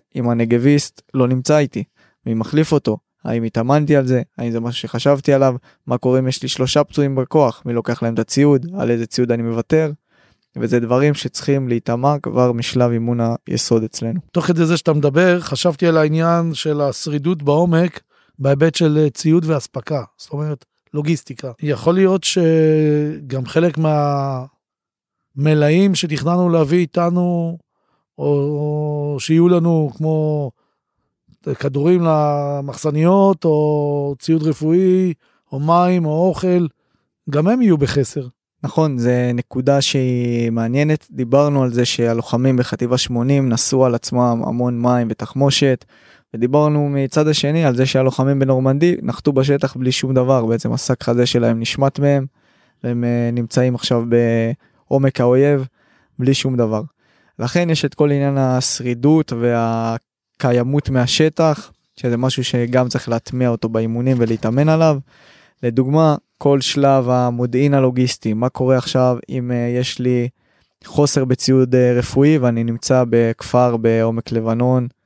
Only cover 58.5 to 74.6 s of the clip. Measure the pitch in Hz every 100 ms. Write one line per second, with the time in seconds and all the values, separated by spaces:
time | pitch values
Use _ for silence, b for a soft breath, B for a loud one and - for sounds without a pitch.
58.5 | 127 - - 127 120 139 160 151 117 120
59.5 | 117 113 113 113 113 - _ _ - 131
60.5 | 123 120 143 - 131 123 - 156 151 160
61.5 | 147 - _ _ - 123 120 131 131 123
62.5 | 123 120 127 123 - - 117 - 127 123
63.5 | 117 113 113 113 117 127 123 113 113 110
64.5 | 127 151 160 160 139 - b b b b
65.5 | b 123 117 131 156 160 143 - - 143
66.5 | 139 - 143 139 135 123 127 123 120 123
67.5 | 127 143 139 131 127 127 - 110 107 127
68.5 | - 131 131 - 131 127 120 - 127 123
69.5 | 123 120 123 127 - 123 123 120 - _
70.5 | _ _ _ - - 147 143 131 127 -
71.5 | 131 127 127 123 123 120 135 143 156 123
72.5 | 117 117 117 - 131 120 117 117 113 -
73.5 | 123 123 117 113 113 113 113 - 117 113
74.5 | 113